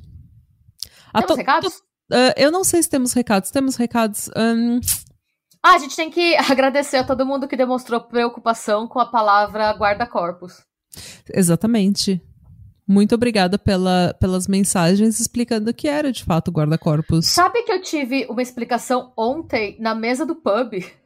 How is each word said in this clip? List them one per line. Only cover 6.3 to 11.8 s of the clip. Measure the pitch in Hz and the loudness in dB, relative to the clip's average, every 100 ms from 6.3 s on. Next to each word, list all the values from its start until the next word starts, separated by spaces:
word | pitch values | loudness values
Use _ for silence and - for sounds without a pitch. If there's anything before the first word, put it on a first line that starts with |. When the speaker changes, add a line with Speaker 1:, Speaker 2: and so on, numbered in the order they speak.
| 302 | 2
Speaker 2:
<laughs> | 269 | 2
agradecer | 262 269 277 285 262 | 2 2 0 0 -2
a | 254 | 0
todo | 254 262 | -2 -2
mundo | 277 269 | -4 -4
que | 254 | -2
demonstrou | 254 254 - 226 | -2 -2 -4 -6
preocupação | 233 233 240 240 226 226 - 208 226 | -4 -2 -2 -2 -4 -2 -2 -2 -2
com | 262 | -2
a | 233 | 0
palavra | 240 214 202 202 208 214 | 0 2 2 2 0 -2
guarda-corpos. | 214 208 202 240 208 170 175 180 - _ _ _ - - - - | 0 0 -2 -4 -4 -6 -6 -14 -20 _ _ _ -20 -20 -20 -4
Speaker 1:
Exatamente. | - 175 165 220 233 | 0 2 2 2 2